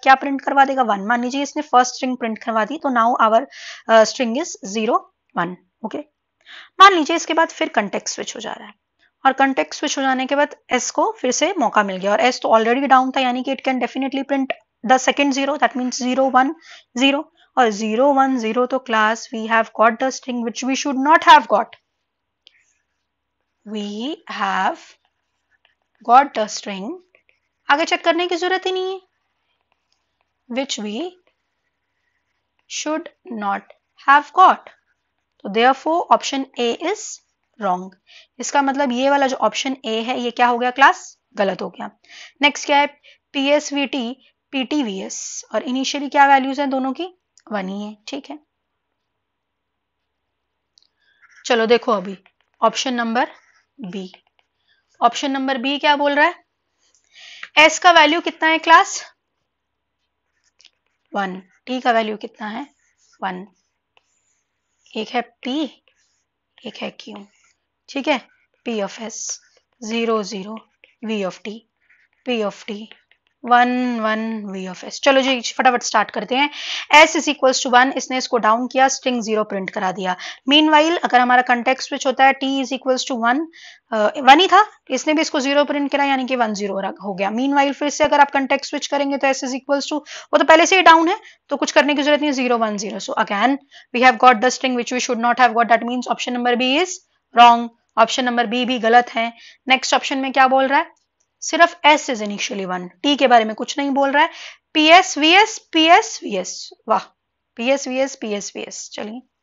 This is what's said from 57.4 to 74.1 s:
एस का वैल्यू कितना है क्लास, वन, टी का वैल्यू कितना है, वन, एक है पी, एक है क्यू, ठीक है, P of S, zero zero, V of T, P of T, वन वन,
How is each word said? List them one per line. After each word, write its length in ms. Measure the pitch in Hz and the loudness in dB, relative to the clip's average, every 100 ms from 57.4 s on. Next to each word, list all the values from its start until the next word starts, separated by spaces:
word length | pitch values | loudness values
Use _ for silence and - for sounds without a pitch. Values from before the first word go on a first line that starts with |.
| - 294 | -4 4
एस 200 | 311 311 | 4 6
का 120 | 359 | 6
वैल्यू 280 | 339 302 339 | 6 6 2
कितना 280 | 320 - 320 | -4 -2 0
है 100 | 311 | 0
क्लास, 440 | 330 339 392 - - _ _ _ _ _ _ _ _ _ _ _ _ _ _ _ - _ _ _ _ | 6 6 6 -4 -14 _ _ _ _ _ _ _ _ _ _ _ _ _ _ _ -20 _ _ _ _
वन, 280 | 202 190 185 - _ - | -8 -6 -8 -16 _ -10
टी 140 | 254 | -4
का 120 | 247 | 0
वैल्यू 240 | 226 214 214 | 0 0 -8
कितना 320 | 226 - 214 | -12 -14 -12
है, 180 | 226 277 _ _ _ _ _ | -12 -14 _ _ _ _ _
वन, 240 | 190 185 202 _ _ _ _ _ _ _ _ _ _ _ _ _ _ 226 | -10 -10 -16 _ _ _ _ _ _ _ _ _ _ _ _ _ _ -12
एक 120 | 214 | -6
है 100 | 247 233 _ | -6 -8 _
पी, 200 | 247 285 294 _ _ _ _ _ _ _ _ _ | -8 -6 -6 _ _ _ _ _ _ _ _ _
एक 180 | 220 - | -18 -12
है 140 | 208 - | -14 -14
क्यू, 260 | - 208 202 _ _ _ _ _ _ | -20 -20 -20 _ _ _ _ _ _
ठीक 200 | 277 302 | -8 -4
है, 120 | 262 - _ _ _ - | -4 -6 _ _ _ -8
P 60 | 220 | -6
of 180 | 196 - | -8 -10
S, 140 | 220 - - - _ _ _ _ | -14 -12 -12 -14 _ _ _ _
zero 400 | 220 233 226 220 | -8 -4 -2 -2
zero, 280 | 190 208 202 220 _ _ _ _ | -4 -10 -12 -16 _ _ _ _
V 120 | 220 214 185 | -8 -6 -6
of 120 | - | -8
T, 80 | 214 220 _ _ _ _ _ _ - | -16 -18 _ _ _ _ _ _ -6
P 80 | 233 | -4
of 160 | 202 - - | -4 -8 -14
T, 80 | 208 220 - _ _ _ _ | -12 -14 -20 _ _ _ _
वन 280 | 240 240 247 247 247 233 | 2 2 4 0 -2 -2
वन, 200 | 214 | -2